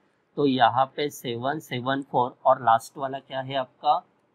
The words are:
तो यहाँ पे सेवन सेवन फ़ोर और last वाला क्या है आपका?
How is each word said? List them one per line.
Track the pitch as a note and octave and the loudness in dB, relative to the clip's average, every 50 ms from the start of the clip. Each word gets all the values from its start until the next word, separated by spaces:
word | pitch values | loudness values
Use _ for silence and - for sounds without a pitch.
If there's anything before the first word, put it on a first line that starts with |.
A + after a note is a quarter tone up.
| _ _ _ _ _ _ _ | _ _ _ _ _ _ _
तो | - D3 C#3 | 0 0 2
यहाँ | C3 B2+ A#2+ A2 A2+ B2+ C3+ | 4 4 4 4 4 2 0
पे | C3+ - - D3 D3 C#3+ | 0 -2 -4 -6 -6 -6
सेवन | - - C3 A#2 A#2 A#2+ C3+ D3 D#3+ | -8 -8 -8 -6 -6 -4 -4 -6 -6
सेवन | - - - B2 A#2+ C3 C3+ C3+ C#3+ | -6 -8 -8 -6 -4 -2 -4 -4 -4
फ़ोर | - - C#3 B2 B2+ - _ - | -2 0 0 0 0 -2 _ 2
और | C#3 C3 C3+ B2+ | 2 2 4 4
last | A#2 A2+ A#2 - - - D#3 | 2 2 2 2 -4 -10 -10
वाला | C#3 C3 C3+ C3+ | -8 -8 -8 -10
क्या | - - C#3 C3 | -12 -10 -10 -10
है | C3 C3 C#3+ | -8 -6 -4
आपका? | C3+ B2+ - _ _ - D3 D3+ F3 - _ _ _ _ _ _ | -6 -6 -6 _ _ 0 0 2 0 -2 _ _ _ _ _ _